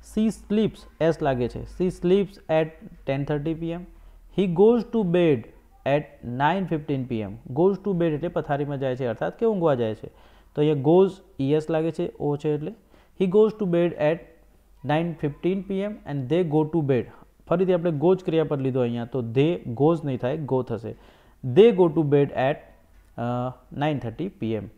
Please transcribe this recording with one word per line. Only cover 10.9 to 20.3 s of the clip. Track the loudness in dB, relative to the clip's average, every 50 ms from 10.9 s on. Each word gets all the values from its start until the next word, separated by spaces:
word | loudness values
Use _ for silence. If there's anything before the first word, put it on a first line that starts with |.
goes, | 6 6 6 4 2 -8 -20 _ _ _
ઈ | 0 0 2 0
એસ | 0 0 -2
લાગે | -2 -2 -2 -4 -4
છે, | -6 -6 -6 -6
ઓ | -4 -4 -4
છે | -2 -2 -2 -2
એટલે. | -2 -4 -8 -12 -14 _ _ -20 -20 _ _ _ _
He | -2 2 4
goes | 4 4 4 2 -2
to | -2
bed | 0 2 2 2 2 0 0 0 0
at | 0 0 -6 -18 -20 _ _ _ _ _ _ _ -20 _ -4
નાઇન | -2 0 0 0 -2 -4
ફિફ્ટીન | -4 -4 -6 -6 -2 -2 -2 -2 -2 -4
પી | -6 -6 -4
એમ | -4 -6 -8 -10 -12 -8
and | -6 -6 -4 0 0
they | 0 0 2
go | 2 0 0 2 0
to | -2 0 2
bed. | 0 0 0 -4 -10 -20 -20 _ _ _ _ -2
ફરીથી | 0 0 2 2 0
આપણે | 0 0 -2
go | -2 2 2 2 2
જ | 2 0
ક્રિયાપદ | -2 0 0 0 0 -2 -2
લીધો | -2 -2 0 0
અહીંયા, | 0 0 -2 -4 -6
તો | -6 -4 -6 -4
they | -2 0 2 2 2 2
goes | -2 -6 -10 -2 2 2 2 2 2 -2
નહીં | -6 -6 -2
થાય, | -2 -4